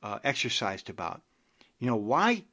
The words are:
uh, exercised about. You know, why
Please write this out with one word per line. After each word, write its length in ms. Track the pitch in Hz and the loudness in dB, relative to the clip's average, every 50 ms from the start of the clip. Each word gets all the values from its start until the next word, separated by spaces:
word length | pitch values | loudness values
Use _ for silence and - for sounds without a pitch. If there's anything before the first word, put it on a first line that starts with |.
| - | -8
uh, 160 | 104 101 - - | -6 -6 -2 0
exercised 680 | 139 139 - - 120 - - 120 98 98 95 - - | 0 0 0 0 0 0 0 0 0 -2 -4 -6 -10
about. 320 | 78 - 85 85 - - - _ _ _ _ _ _ _ - _ _ - | -8 -6 -6 -6 -6 -8 -12 _ _ _ _ _ _ _ -20 _ _ -4
You 80 | 120 | -2
know, 100 | 123 120 | 0 0
why 480 | 107 104 107 127 160 202 233 240 208 - - | 0 2 2 2 4 4 4 2 2 -2 -8